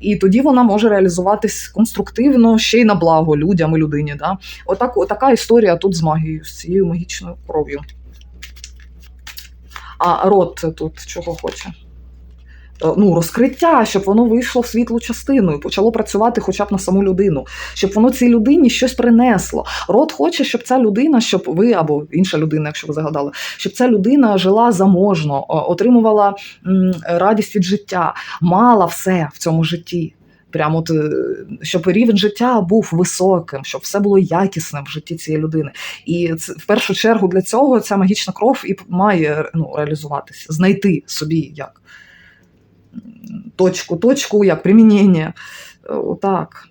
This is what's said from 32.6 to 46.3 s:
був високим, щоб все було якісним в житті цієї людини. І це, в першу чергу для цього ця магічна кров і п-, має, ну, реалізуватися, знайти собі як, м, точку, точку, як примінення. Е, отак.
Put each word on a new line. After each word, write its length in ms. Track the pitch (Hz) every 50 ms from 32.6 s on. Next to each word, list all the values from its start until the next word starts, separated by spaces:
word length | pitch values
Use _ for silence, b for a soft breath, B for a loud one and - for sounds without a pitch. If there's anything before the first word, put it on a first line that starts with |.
був 280 | 185 170 202 226 202 -
високим, 760 | 165 165 190 185 - - 180 190 190 175 165 - - 131 -
щоб 160 | - - 131
все 180 | - - - 202
було 180 | 202 202 202
якісним 680 | 190 185 - 165 170 196 190 - 160 - - - 143 139
в 60 | -
житті 260 | - 156 151 - 165
цієї 280 | 160 - - 156 156 156
людини. 280 | 160 156 160 151 135 B B B B B B B
І 280 | - 170 175 175 165 160
це, 180 | 165 - - -
в 120 | 160 -
першу 280 | - 208 240 - - 190
чергу 340 | - - 226 226 214 190
для 140 | 180 175 190
цього 380 | 185 - - 226 277 285 254 220
ця 180 | 208 - 208
магічна 360 | 196 190 185 208 - - - 175
кров 280 | - 208 247 277 - -
і 80 | - 196
п-, 100 | - - -
має, 640 | 175 180 196 214 202 170 156 151 147 151 156 - -
ну, 200 | 165 151 127 139
реалізуватися, 680 | 151 147 147 156 151 151 147 143 143 - - - - - -
знайти 540 | 160 151 185 190 202 196 - 202 170 139 -
собі 460 | - - - 156 151 160 160 143 131 -
як, 260 | 147 135 - _ _ b b b b b b b b b b b b b b _ _ _ _ _ _ _ _ -
м, 580 | - - - - - - - - - - - _
точку, 420 | - 185 180 180 - - - 175
точку, 460 | 165 226 240 277 277 - - - 208 202
як 200 | 190 160 - -
примінення. 720 | 175 196 226 226 220 208 202 202 196 180 160 156 160 - B B B B B B B B B _ -
Е, 40 | -
отак. 760 | - - - 165 - - 196